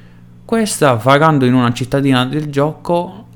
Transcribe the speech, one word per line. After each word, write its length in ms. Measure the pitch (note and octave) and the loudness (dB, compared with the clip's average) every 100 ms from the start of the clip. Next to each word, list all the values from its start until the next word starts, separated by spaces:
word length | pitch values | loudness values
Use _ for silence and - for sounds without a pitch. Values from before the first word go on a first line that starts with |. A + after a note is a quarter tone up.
| - - - - | -20 -20 -20 -20
Questa, 500 | - A3+ G#3+ - C#3+ | -6 -2 -2 0 0
vagando 500 | A#2 C3 C#3+ D#3+ D3 | 2 2 4 4 4
in 100 | B2 | 2
una 180 | B2+ A#2+ | 2 0
cittadina 540 | A#2+ B2 C#3 C#3 B2+ B2+ | -2 -4 -2 0 0 0
del 240 | D3+ D3+ | -4 -4
gioco, 800 | C#3 D3 D3+ - F3 F3+ G3 - | -2 -2 -4 -4 -4 -4 -12 -20